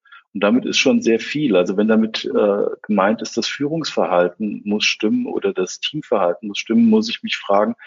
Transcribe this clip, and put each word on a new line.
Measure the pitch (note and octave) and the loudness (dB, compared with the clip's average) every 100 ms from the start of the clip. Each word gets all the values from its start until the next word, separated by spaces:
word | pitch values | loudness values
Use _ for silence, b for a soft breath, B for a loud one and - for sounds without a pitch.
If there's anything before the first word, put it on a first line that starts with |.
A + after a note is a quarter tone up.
| B B B | B B B
Und | F#2+ | -2
damit | G2+ B2 A#2+ | 2 2 0
ist | - | 0
schon | C3+ A#2 | 2 2
sehr | A2 A2+ | 2 0
viel. | - D3 C#3+ F#2 | 0 -2 2 2
Also | F2 F#2+ | 2 2
wenn | G#2+ | 2
damit, | A2 A2 - - | 4 2 -2 -4
äh, | A#2 G#2 G2+ - - | 0 2 2 -2 -4
gemeint | - G2+ G2 A#2 | -2 2 2 0
ist, | B2 A#2 | -4 -6
das | - | -4
Führungsverhalten | - D3 E3 C#3+ - F2 F2 F2+ - G#2+ - | -4 -4 -4 -4 -2 0 2 2 0 -8 -6
muss | G2+ G#2+ - | -4 -2 -2
stimmen | - G#2+ B2 C3 | -2 0 0 -2
oder | - G2 | -4 -4
das | - - - | -2 -4 -6
Teamverhalten | - D#3 - G#2+ F2 - G#2 | -8 -8 -2 0 0 -2 -6
muss | G2+ | -8
stimmen, | - A#2 A#2 | 0 4 4
muss | A2 A2 | 4 0
ich | - | -6
mich | A3 - | -8 -8
fragen, | - G3+ G#3+ - | 0 0 0 -4